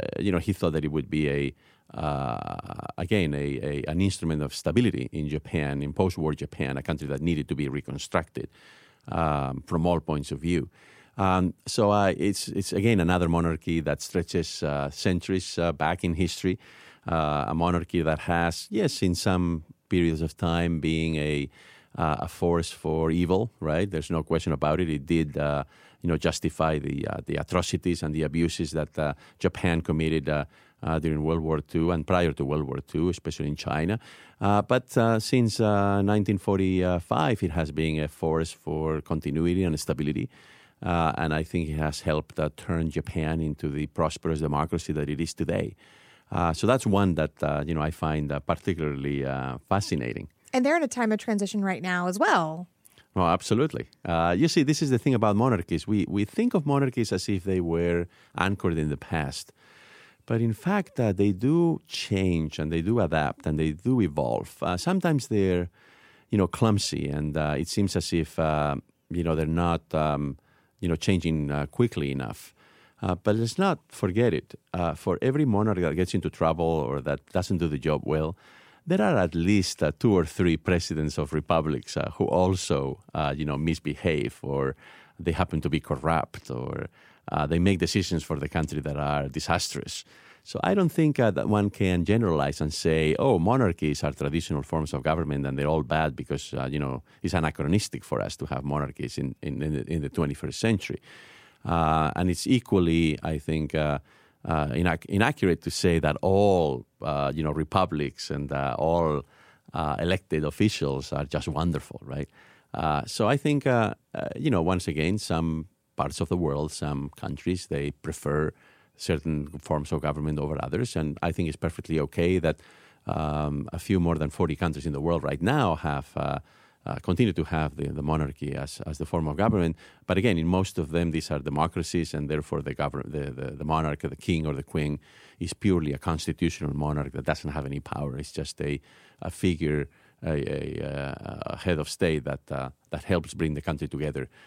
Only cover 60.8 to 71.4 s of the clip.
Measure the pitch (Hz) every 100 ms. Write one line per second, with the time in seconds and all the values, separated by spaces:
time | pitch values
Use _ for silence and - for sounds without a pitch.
60.8 | - - 110 92 101 92 127 165 170 -
61.8 | - - - 98 92 85 78 - 78 82
62.8 | 87 117 82 80 73 - 82 76 78 76
63.8 | 120 127 90 73 62 57 - - 85 90
64.8 | 175 190 175 147 - 107 95 87 87 _
65.8 | - - - - - 104 90 - 113 104
66.8 | - 71 71 73 76 78 76 71 85 -
67.8 | 98 90 - 85 78 - 80 76 73 71
68.8 | - _ - 87 82 80 78 82 87 82
69.8 | - 78 78 73 71 69 _ _ _ -
70.8 | 87 80 - 90 82 80